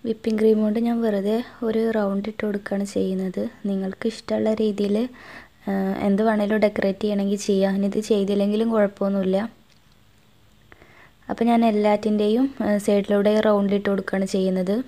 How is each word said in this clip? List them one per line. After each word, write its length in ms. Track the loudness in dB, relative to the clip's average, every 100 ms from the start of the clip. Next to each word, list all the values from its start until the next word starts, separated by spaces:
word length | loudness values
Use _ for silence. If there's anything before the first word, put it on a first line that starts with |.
| -6
വിപ്പിംഗ് 320 | -4 -2 2
ക്രീം 220 | 4 4
കൊണ്ട് 160 | 2 0 0
ഞാൻ 140 | 0
വെറുതെ 320 | 0 0 0 -2 -4 -6 -2
ഒരു 140 | 0 0 0
റൗണ്ട് 280 | 0 -2 -4
ഇട്ട് 120 | -6 -4
കൊടുക്കുകയാണ് 400 | -4 -4 -4 -4
ചെയ്യുന്നത്. 560 | -2 -2 -2 -4 -4 -8 -6 -6
നിങ്ങൾക്ക് 380 | -4 -4 -4 -6
ഇഷ്ടമുള്ള 400 | -6 -6 -2 0 0
രീതിയിൽ, 340 | -2 0 0 0 -2 -8 -20 -20 -20 _ -6
ആ, 20 | -2 -2 -2 0
എന്ത് 160 | 2 2
വേണേലും 280 | 0 0 2 2
ഡെക്കറേറ്റ് 380 | 2 -2 0
ചെയ്യണമെങ്കിൽ 380 | -2 0 0 -2 0
ചെയ്യാം. 260 | 2 2 2
ഇനി 100 | 0
ഇത് 80 | -2 0
ചെയ്തില്ലെങ്കിലും 600 | 0 2 2 0 0 0
കുഴപ്പമൊന്നുമില്ല. 640 | 2 0 0 -2 0 0 0 -2 -10 _ _ _ _ _ _ _ _ _ _ _ -20 -20 -20 -20 _ -12
അപ്പോൾ 140 | -2 2
ഞാൻ 100 | 4 4
എല്ലാറ്റിൻ്റെയും, 840 | 2 2 2 0 0 2 2 0 -2 0
ആ, 120 | 0 2
സൈഡിലൂടെ 480 | 0 2 2 4 4 4
റൗണ്ട് 260 | 2 2 0
ഇട്ട് 120 | 0
കൊടുക്കുകയാണ് 380 | -2 -2 -4 -2 0
ചെയ്യുന്നത്. 400 | 0 0 0 -2